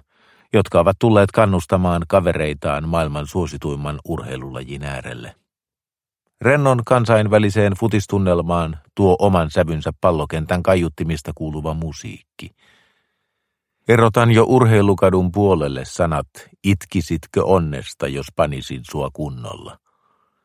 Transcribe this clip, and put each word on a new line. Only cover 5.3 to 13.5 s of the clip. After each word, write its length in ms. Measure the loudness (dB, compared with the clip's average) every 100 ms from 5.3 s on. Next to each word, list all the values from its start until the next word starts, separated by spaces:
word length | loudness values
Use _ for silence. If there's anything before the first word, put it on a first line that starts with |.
| _ _ _ _ _ _ _ _ _ _ -2
Rennon 400 | 2 2 2 0 2
kansainväliseen 880 | 2 4 2 4 2 2 2 0
futistunnelmaan 1040 | 0 -2 -2 -2 -2 0 0 0 -2 -4 -8 _ 0
tuo 200 | 4 4
oman 320 | 4 2 0
sävynsä 400 | 0 -2 -2 -6 -2
pallokentän 640 | 0 0 -4 -6 -4 -2
kaiuttimista 680 | 0 0 0 -4 -6 -6 -8 -10
kuuluva 380 | -8 -8 -8
musiikki. 760 | -6 -8 -10 -16 -16 _ -20 -20 _ _ _ _ _ _ _ _ _ _